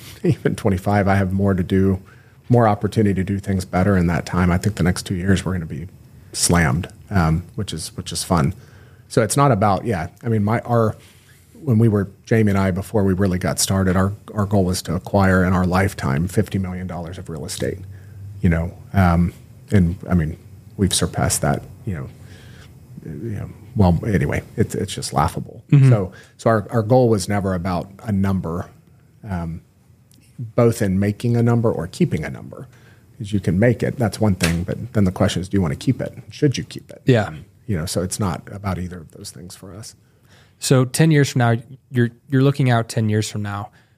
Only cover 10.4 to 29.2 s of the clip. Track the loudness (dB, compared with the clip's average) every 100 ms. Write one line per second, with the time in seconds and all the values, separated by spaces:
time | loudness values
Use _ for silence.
10.4 | 0 -2 0 2 2 -2 -16 -20 _ -20
11.4 | _ -12 0 4 4 4 -2 -8 0 2
12.4 | 4 2 0 -2 -2 0 0 2 0 0
13.4 | -2 -4 -2 0 2 2 0 -2 -10 -4
14.4 | 0 2 0 -2 -4 -6 0 2 4 4
15.4 | 4 2 2 2 0 -2 -4 -2 -2 -2
16.4 | -2 -2 -6 -8 -8 -10 -10 -12 -12 -12
17.4 | -10 -6 -6 -8 -12 -18 -20 -18 -18 -2
18.4 | 0 2 -2 -8 -6 2 4 4 2 -2
19.4 | -20 -20 0 2 2 0 -2 0 0 -6
20.4 | -16 -20 -20 -2 0 0 -2 -2 -2 0
21.4 | 0 -2 -4 -14 -10 -10 -10 -16 -20 -20
22.4 | -20 -20 -20 -20 -20 -20 -16 -12 -10 -10
23.4 | -12 -16 -10 2 4 4 2 0 0 -2
24.4 | -6 -4 -2 -2 -6 -6 -6 -2 -2 -2
25.4 | -12 -16 2 6 8 6 2 -8 -20 _
26.4 | 2 2 0 -2 4 4 6 2 0 -2
27.4 | -2 -2 -2 -4 -6 -12 -4 0 2 0
28.4 | -2 -6 -8 -14 _ _ _ _